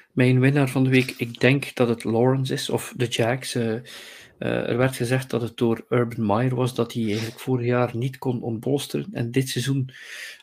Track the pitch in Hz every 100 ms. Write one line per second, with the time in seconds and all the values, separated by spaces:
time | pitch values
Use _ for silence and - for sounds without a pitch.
0 | _ 131 127 127 131 147 131 135 131 131
1 | 131 - 117 117 127 139 - - 120 113
2 | 120 113 127 135 131 139 - 120 - -
3 | 117 - 113 127 - 123 113 113 127 -
4 | - - - - 120 120 - 117 131 -
5 | 120 131 131 117 117 - 117 113 - 123
6 | 117 113 107 104 127 127 127 - 117 120
7 | 110 107 113 - - 127 120 123 120 113
8 | 131 - 131 123 120 107 135 139 - 147
9 | 165 214 117 131 131 - 135 139 131 -
10 | - - - -